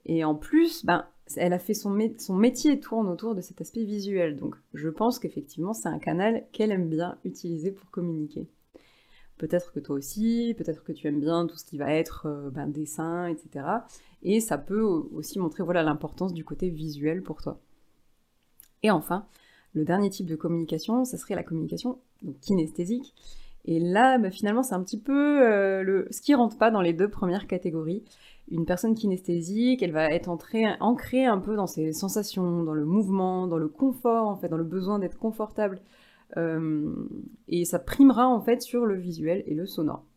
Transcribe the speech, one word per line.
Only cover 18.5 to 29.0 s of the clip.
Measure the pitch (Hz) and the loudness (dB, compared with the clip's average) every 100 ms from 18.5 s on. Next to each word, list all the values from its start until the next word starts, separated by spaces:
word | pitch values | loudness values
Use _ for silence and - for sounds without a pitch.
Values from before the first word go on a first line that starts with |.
| - - _ | -20 -20 _
Et | 214 | 2
enfin, | 170 - 185 - _ _ _ _ | 2 0 -6 -6 _ _ _ _
le | 156 | -4
dernier | 156 185 202 | 0 2 0
type | 190 175 | -2 -6
de | |
communication, | 160 170 170 165 160 - 240 | -4 -2 -2 -2 -6 -2 0
ça | 254 - | 0 -6
serait | - 180 | -6 -6
la | |
communication, | 170 160 156 165 247 254 _ _ | -4 -6 -4 -6 -6 -8 _ _
donc, | 160 135 | -14 -8
kinesthésique. | - 190 156 - 175 247 - _ - - - - | 0 0 0 -4 -4 -4 -6 _ -16 -16 -16 -10
Et | - 165 | -2 0
là, | 175 196 262 254 | 2 6 6 6
ben, | 190 | 2
finalement, | 190 208 226 | 0 0 0
c'est | 262 | 0
un | 185 | -2
petit | 180 214 | -4 -6
peu, | - 277 294 285 233 | 0 2 4 6 6
euh, | 202 196 190 | 6 4 2
le... | 190 190 - | 2 0 0
ce | - | -2
qui | - | 4
rentre | 285 233 - | 4 4 4
pas | 220 | 4
dans | 214 | 4
les | 170 | 2
deux | 165 208 | 2 0
premières | - 185 190 - | 0 -2 -2 -2
catégories. | 180 180 160 160 202 - - - - - | -4 -2 -4 -4 -6 -8 -20 -20 -20 -6
Une | 165 165 | -2 0
personne | 180 226 | 0 2
kinesthésique, | 220 | 2